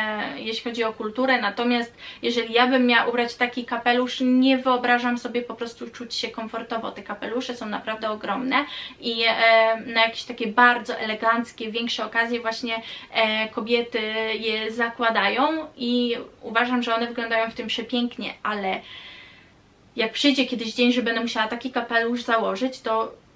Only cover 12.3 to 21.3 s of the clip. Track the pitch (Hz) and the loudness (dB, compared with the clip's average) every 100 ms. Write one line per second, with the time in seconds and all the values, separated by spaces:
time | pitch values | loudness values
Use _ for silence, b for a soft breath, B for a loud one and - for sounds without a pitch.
12.3 | 240 226 226 240 226 B B B - 220 | 0 -2 -4 -4 -4 B B B 0 2
13.3 | 214 220 233 214 240 233 226 214 220 220 | 2 -2 -4 0 0 2 -2 -2 -2 -2
14.3 | 220 220 220 220 233 233 233 233 220 202 | -2 -2 -2 -4 -2 -2 0 2 4 2
15.3 | 220 302 320 302 - 240 247 240 226 - | 2 2 0 -6 -6 0 2 0 -2 -6
16.3 | - - 220 247 247 233 226 240 233 226 | -14 -2 0 2 0 0 0 0 -4 0
17.3 | 226 226 233 220 - 233 247 240 - 190 | 0 0 -4 -6 -6 -2 -2 -2 -4 -10
18.3 | - 208 208 190 - B B B B B | -6 -6 -2 -2 -4 B B B B B
19.3 | B B B _ _ _ - 220 - 285 | B B B _ _ _ -2 -2 2 4
20.3 | 269 247 226 226 233 247 247 220 233 233 | 4 0 -2 -4 2 4 4 0 -2 -2